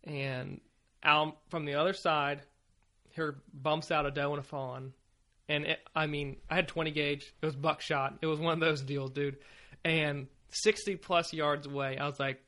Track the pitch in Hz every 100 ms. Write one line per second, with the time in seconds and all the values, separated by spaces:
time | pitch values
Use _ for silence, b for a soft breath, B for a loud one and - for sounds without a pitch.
0 | - 147 139 127 131 - _ _ _ _
1 | 156 151 156 151 _ 165 147 143 170 196
2 | 175 156 143 143 - _ _ _ _ _
3 | _ - 156 139 - 143 143 156 160 156
4 | 143 139 143 147 139 143 131 127 131 -
5 | _ _ _ _ - 147 151 160 - -
6 | 156 147 143 135 - 165 185 - 160 151
7 | 143 143 - _ 156 139 156 151 - 147
8 | 135 - 160 151 165 165 160 151 135 139
9 | 135 135 143 135 B B B B 165 160
10 | 151 143 139 - - - 208 214 - 185
11 | - 175 170 160 147 147 143 139 135 131
12 | 143 139 139 131